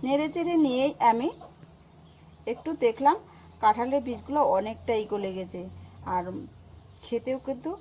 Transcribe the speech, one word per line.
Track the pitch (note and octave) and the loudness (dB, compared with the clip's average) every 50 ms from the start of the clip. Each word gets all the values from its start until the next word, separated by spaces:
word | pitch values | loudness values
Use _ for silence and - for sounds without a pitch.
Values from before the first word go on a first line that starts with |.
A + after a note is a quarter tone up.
| - | 0
নেড়ে | B3+ C#4 C#4+ D4+ D#4 D4 | 2 0 2 0 0 -2
চেড়ে | E4+ E4+ E4+ F4 | -2 -2 2 4
নিয়েই | E4 D#4 C4+ B3 B3+ C4 D4 D4 - A3+ A#3+ | 4 4 4 4 2 0 0 0 2 4 4
আমি | A3+ A#3 B3+ E4 A#4+ - - - - - - - - - - - - - - - - - - - - - - | 4 4 0 -2 -4 -6 -18 -20 -20 -20 -20 -20 -20 -20 -20 -20 -20 -20 -20 -20 -20 -20 -20 -20 -20 -12 -8
একটু | - A#3+ - - D#4+ E4 - | -8 -8 -6 -4 -6 -4 2
দেখলাম | - A#3 A3 - C4+ C#4+ E4+ A4 - - - - - - - - | 2 2 2 4 4 4 4 4 -2 -14 -20 -20 -20 -20 -10 2
কাঁঠালের | - G#3+ A3 A#3 A#3+ B3+ C4 C#4+ A#3 | 4 4 4 4 0 0 0 0 0
বীজগুলো | B3+ A#3+ G#3 - - C4+ D4+ C#4 | -2 -8 -8 -8 -4 2 2 4
অনেকটাই | - - F#3+ G3 G#3+ A3+ - - - A#3 A3 G#3+ | 4 4 2 0 -2 -8 -8 -2 0 0 0 0
গলে | G#3 G#3 G3+ G3+ G3 F#3 | -2 -4 -4 -4 -4 -6
গেছে, | F#3 F#3 F3+ - F#3 F3 F#3+ - - - - - - - | -6 -8 -8 -10 -10 -10 -12 -14 -16 -20 -20 -20 -14 -8
আর | - F3+ F3+ F3 F#3 F#3 - - - - - - - - - - - - - - | -4 -2 -2 -2 -4 -8 -10 -12 -14 -18 -20 -20 -20 -20 -20 -20 -20 -20 -20 -10
খেতেও | - A#3+ A#3 A#3 B3+ C4 C4 | -6 -6 -4 -2 -2 -4 -4
কিন্তু | - - C#4 B3 - D#4+ F4 - | -4 -8 -8 -6 -6 -8 -8 -8